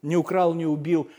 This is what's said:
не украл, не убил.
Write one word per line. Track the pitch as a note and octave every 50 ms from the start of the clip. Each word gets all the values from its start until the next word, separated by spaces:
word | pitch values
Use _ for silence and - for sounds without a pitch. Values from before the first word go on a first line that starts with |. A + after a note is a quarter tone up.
не | - D3+ E3+
украл, | F3 D#3 - F#3+ F#3 F3 E3+ E3
не | E3+ E3
убил. | D#3 D3+ D3 C#3+ E3 E3+ D#3+ C#3 - -